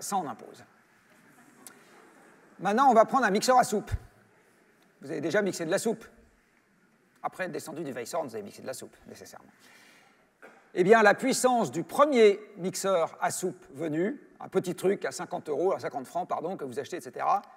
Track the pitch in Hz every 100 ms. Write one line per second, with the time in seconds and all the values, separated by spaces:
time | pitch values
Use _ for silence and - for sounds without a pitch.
0 | - 202 147 110 - - - _ _ _
1 | _ _ _ _ - - - - _ -
2 | - - - - - - 180 220 277 220
3 | 220 254 226 196 - 254 - 208 - -
4 | - _ _ _ _ _ _ _ _ _
5 | 135 156 151 196 202 - 165 185 226 214
6 | - - _ _ _ _ _ _ _ _
7 | _ _ - - 185 151 - 143 151 123
8 | 113 165 127 110 104 - 120 - 104 -
9 | - - - - - _ - - - -
10 | _ _ _ _ - - _ - 185 226
11 | 208 196 262 226 254 247 165 143 160 -
12 | 302 254 214 190 - - 180 175 196 185
13 | 156 - 180 - 185 - - 139 165 156
14 | 185 - - - - 190 185 165 185 196
15 | 143 135 175 175 156 139 185 147 160 143
16 | 127 170 - 117 151 143 143 123 127 175
17 | 127 139 143 190 -